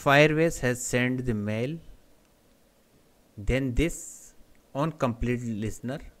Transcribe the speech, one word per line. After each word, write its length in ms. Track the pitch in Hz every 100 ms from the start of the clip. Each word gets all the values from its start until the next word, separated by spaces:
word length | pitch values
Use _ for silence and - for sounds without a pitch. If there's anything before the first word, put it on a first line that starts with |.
Firebase 580 | 143 139 151 156 165 -
has 200 | 123 -
sent 440 | - 123 123 127 127
the 80 |
mail, 380 | 107 104 107 127 160 - - _ _ _ _ _ _ _ _ _ _ _ _ _ -
then 360 | 101 127 135 120
this 540 | 160 - - - - - - - _
onComplete 880 | 135 160 156 127 117 120 123 120 104
Listener 360 | 107 - 117 143 - -